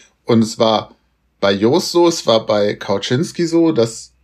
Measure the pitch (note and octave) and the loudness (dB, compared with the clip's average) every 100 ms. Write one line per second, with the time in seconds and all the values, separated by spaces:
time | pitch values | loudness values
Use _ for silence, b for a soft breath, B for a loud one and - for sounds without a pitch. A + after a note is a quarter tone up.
0 | B _ - A#2 A2 - A2+ G#2+ - _ | B _ 0 2 2 0 0 2 -2 _
1 | _ _ _ _ G2 G2+ A2 D#3+ G3 E3+ | _ _ _ _ -2 0 2 0 0 2
2 | F3 E3 - A2 - G#2+ G#2 - - G2+ | 2 0 0 0 0 0 0 -2 -4 -6
3 | - B2+ F#3 - E3+ E3 E3 A#2+ A2+ - | -2 -4 -4 -4 -2 2 2 2 -2 -4
4 | - _ | -18 _